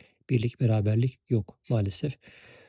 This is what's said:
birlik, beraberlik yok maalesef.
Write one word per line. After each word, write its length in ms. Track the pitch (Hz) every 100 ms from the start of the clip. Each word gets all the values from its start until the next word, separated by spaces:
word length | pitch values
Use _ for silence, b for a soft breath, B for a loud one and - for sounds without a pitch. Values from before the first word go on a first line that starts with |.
| b b -
birlik, 300 | 127 117 -
beraberlik 580 | 123 110 104 110 127 - _
yok 280 | 117 - - -
maalesef. 440 | 117 98 - 147 - B B B B